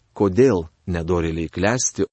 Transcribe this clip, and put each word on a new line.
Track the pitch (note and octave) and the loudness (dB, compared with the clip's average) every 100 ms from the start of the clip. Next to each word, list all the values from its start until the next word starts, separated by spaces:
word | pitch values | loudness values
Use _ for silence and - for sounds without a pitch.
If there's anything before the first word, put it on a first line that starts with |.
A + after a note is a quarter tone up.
| _ - | _ -2
kodėl | G2+ F#2 C3+ F#2+ D#2+ _ - | 0 4 4 2 -4 _ -6
nedorėliai | F2 E2 F2+ E2 D#2+ D#2+ | -6 -2 -2 -2 -4 -6
klesti, | - G2 B2 - - G2 | -2 -2 0 -4 -4 -4